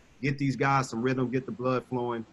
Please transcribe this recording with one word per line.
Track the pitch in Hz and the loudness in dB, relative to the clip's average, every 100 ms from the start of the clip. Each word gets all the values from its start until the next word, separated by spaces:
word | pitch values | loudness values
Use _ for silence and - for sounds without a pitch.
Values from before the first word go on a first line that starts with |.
| - - | -20 -4
Get | 135 139 | -2 0
these | 139 113 | 0 2
guys | 139 139 127 | 2 4 2
some | 113 | 0
rhythm, | 127 131 123 | 0 2 0
get | 131 127 | 0 -4
the | |
blood | 107 127 127 - | -4 0 0 0
flowing | 127 120 117 110 | -4 -2 -4 -6